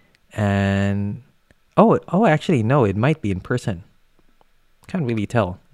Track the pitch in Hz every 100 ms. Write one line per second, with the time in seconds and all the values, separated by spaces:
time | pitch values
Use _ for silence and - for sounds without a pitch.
0 | _ _ _ - 104 98 98 98 101 101
1 | 101 113 - _ _ _ _ - 220 135
2 | - 175 226 151 - 143 110 143 104 98
3 | 131 160 104 92 - 123 - 87 - _
4 | _ _ _ _ _ _ _ _ - 185
5 | 123 113 101 120 90 90 _